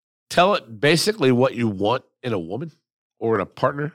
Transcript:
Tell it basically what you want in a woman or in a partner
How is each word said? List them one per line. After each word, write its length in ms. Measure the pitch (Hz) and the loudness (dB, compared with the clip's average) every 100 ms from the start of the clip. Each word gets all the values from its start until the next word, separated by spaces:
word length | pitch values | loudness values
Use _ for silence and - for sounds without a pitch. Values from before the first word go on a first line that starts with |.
| _ _ - | _ _ -6
Tell 240 | - 185 180 | 2 2 2
it 240 | 120 110 | -4 -2
basically 520 | 143 170 - 113 131 | 2 2 0 0 2
what 240 | 120 131 104 | 4 2 0
you 120 | 117 | -4
want 360 | 95 98 127 _ _ | 0 -2 -2 _ _
in 120 | 127 | -6
a 60 | 104 | -6
woman 320 | 82 107 160 _ _ _ _ - | -6 -10 -10 _ _ _ _ -8
or 160 | 113 110 | -2 0
in 60 | |
a 40 | 92 | -2
partner 480 | - 131 143 147 | -2 -4 -2 -8